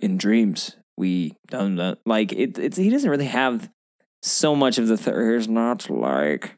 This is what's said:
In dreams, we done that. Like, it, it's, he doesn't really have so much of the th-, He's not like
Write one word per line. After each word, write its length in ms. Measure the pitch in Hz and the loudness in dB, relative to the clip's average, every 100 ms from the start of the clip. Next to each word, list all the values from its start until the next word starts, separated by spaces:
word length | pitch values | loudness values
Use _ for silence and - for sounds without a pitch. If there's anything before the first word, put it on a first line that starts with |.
In 140 | 104 92 | -2 -2
dreams, 600 | 101 113 107 85 - - _ - | 2 2 2 0 -6 -12 _ -4
we 380 | 92 90 82 - _ | -2 0 -2 -8 _
done 280 | - 98 92 | -4 -2 -2
that. 220 | 92 - - | -2 -4 -2
Like, 260 | 110 107 | 0 0
it, 260 | - 127 - | 0 -2 -2
it's, 180 | 143 180 | -4 0
he 140 | 190 | 2
doesn't 200 | 262 269 | 2 2
really 160 | 143 139 | 0 0
have 440 | 123 131 120 - _ _ _ _ _ | 0 0 0 -6 _ _ _ _ _
so 320 | - - 156 147 | -4 0 2 4
much 220 | 135 117 | 2 2
of 100 | 113 | 2
the 80 | 107 | 2
th-, 200 | - - | 0 0
He's 320 | 113 117 110 | 2 2 0
not 400 | 113 117 123 - | 0 0 -2 -4
like 640 | 58 60 67 73 71 - | -2 0 0 0 -2 -6